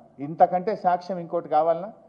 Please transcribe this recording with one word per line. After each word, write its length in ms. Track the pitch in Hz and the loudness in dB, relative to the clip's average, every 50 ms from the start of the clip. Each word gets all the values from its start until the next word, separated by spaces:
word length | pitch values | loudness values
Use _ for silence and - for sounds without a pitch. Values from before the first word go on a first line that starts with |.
| - _ _ - | -18 _ _ -12
ఇంతకంటే 580 | 139 151 165 - 180 175 180 180 175 220 202 | -10 -6 4 4 4 4 4 2 -2 -4 -4
సాక్ష్యం 420 | - - 180 175 180 - - 190 175 | -2 0 0 0 0 -2 -6 -8 -8
ఇంకోటి 300 | 170 165 175 170 170 147 | -6 -6 -6 -6 -2 0
కావాలనా? 440 | 151 151 160 165 165 170 185 226 - - - | 2 2 2 2 0 0 -4 -10 -14 -18 -20